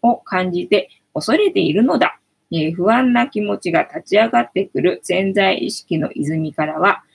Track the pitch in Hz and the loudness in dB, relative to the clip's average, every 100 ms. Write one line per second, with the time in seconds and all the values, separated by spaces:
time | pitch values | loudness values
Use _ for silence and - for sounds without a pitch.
0 | 240 240 - 185 185 175 180 202 - _ | 0 0 -2 -4 -2 -4 0 0 -2 _
1 | _ 151 214 311 202 190 165 170 247 269 | _ -8 0 2 2 2 2 2 2 2
2 | - - _ _ _ 165 156 170 185 240 | -2 -4 _ _ _ -4 -2 0 2 2
3 | 254 240 247 214 202 202 180 165 - 165 | 2 2 0 -2 -4 -4 -2 -2 -2 -8
4 | - 202 226 240 233 185 196 - 180 - | 0 2 2 2 0 -2 -4 0 0 0
5 | - 180 196 190 190 - - - - 160 | -2 -2 0 2 2 0 -4 -6 -4 -4
6 | 147 - 147 160 156 147 151 156 190 - | -4 -4 -4 -2 -4 -4 -6 0 0 0
7 | - | -6